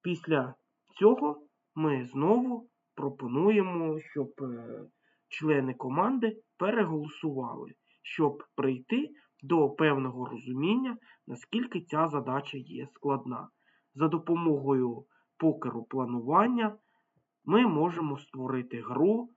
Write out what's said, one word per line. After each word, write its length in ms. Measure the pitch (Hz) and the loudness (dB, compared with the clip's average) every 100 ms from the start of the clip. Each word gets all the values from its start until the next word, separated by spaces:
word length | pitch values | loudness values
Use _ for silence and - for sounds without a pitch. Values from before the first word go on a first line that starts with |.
Після 500 | 180 165 165 151 127 - _ _ _ - | -4 -4 0 0 0 -10 _ _ _ 6
цього 440 | 202 254 294 294 - _ _ | 6 6 0 -4 -14 _ _
ми 300 | 156 156 135 | -2 0 0
знову 640 | 123 135 160 240 254 233 233 _ _ | -2 0 4 4 2 -4 -8 _ _
пропонуємо, 1040 | - 139 139 123 131 196 214 185 175 165 156 | -8 -8 -6 -4 2 4 4 2 -2 -2 -4
щоб, 320 | - 151 139 - | -6 -8 -8 -8
е, 380 | 131 120 117 107 - _ _ _ _ | -10 -10 -12 -14 -16 _ _ _ _
члени 460 | - 156 147 131 | -4 2 2 2
команди 680 | 127 127 143 208 262 220 220 _ _ | -4 -4 0 0 0 -2 -4 _ _
переголосували, 1120 | 190 233 175 156 147 - 160 135 120 - - - _ _ | -2 0 0 -2 -6 -8 -6 -4 -6 -10 -14 -18 _ _
щоб 400 | - - 147 143 - - | -12 0 0 0 -10 -2
прийти 540 | 135 127 - 240 302 - _ _ | 0 -2 -2 -2 -2 -10 _ _
до 280 | 139 165 143 | 0 4 4
певного 560 | 143 156 139 131 123 123 | 4 2 4 -2 -6 -8
розуміння, 720 | 117 123 127 165 240 262 226 _ _ - | -8 -8 -2 0 0 0 -8 _ _ -16
наскільки 540 | 123 - 220 247 185 | -16 -6 -4 -4 -6
ця 280 | - 151 160 | -4 -2 0
задача 500 | 147 120 135 139 139 | -2 -2 -4 -6 -14
є 280 | 123 - 139 | -12 -12 -14
складна. 600 | _ 143 135 127 117 - _ _ _ _ | _ -4 -4 -4 -10 -12 _ _ _ _
За 140 | 135 156 | -2 0
допомогою 960 | 160 165 170 165 143 135 135 123 117 - _ _ _ | 0 0 0 2 2 2 2 0 -4 -14 _ _ _
покеру 480 | 160 - 127 113 | 0 2 -4 -6
планування 920 | 113 131 123 120 117 175 233 240 214 208 _ _ _ _ _ _ | -6 -4 -2 -4 2 4 4 2 -2 -4 _ _ _ _ _ _
ми 220 | - 208 240 | 2 4 6
можемо 520 | 156 170 170 156 139 | 4 2 0 -4 -6
створити 600 | - 135 127 131 123 120 | -10 -8 -4 -4 -4 -10
гру 500 | 107 123 180 226 247 | -6 2 4 4 -2